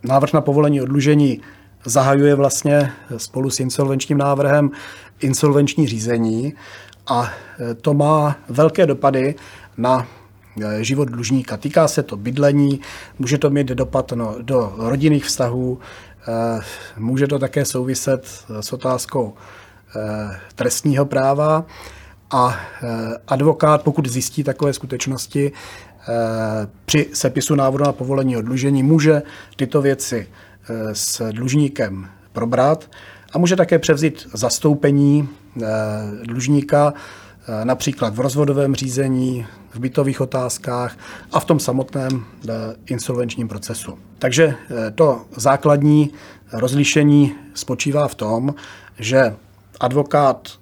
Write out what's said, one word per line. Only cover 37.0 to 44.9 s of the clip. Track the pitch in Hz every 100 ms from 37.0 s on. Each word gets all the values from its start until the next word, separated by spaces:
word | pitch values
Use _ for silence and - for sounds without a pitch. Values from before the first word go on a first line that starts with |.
| - - - - -
eh, | 110 117
například | - - 131 113 107
v |
rozvodovém | 131 135 147 139 139 131
řízení, | 131 127 135 131 127 127 107 - -
v | 113
bytových | 127 127 139 131
otázkách | 131 131 127 - - 123 123 - - - -
a | 156
v | -
tom | 156
samotném, | - 131 131 139 131 131 107 - 113
eh, | 113 110 113 -
insolvenčním | 123 - 123 120 - 113
procesu. | 104 - 107 - - - -
Takže, | - 123 160 131 - 120
eh, | 110